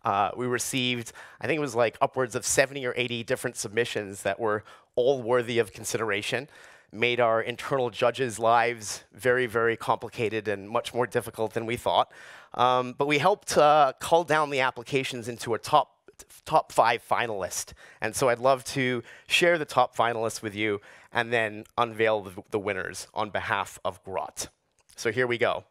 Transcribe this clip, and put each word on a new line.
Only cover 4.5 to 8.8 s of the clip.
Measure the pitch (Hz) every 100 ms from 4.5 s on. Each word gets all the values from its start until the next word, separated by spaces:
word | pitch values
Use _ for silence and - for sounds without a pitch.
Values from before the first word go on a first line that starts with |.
| 104 - - _ -
all | 123 135
worthy | 113 123 117 117
of | 110
consideration, | - 107 110 110 101 104 120 143 - - - _
made | 101 120 120
our | 120 113
internal | 104 120 - 139 120
judges' | 101 123 123 131 101
lives | 113 117 117 120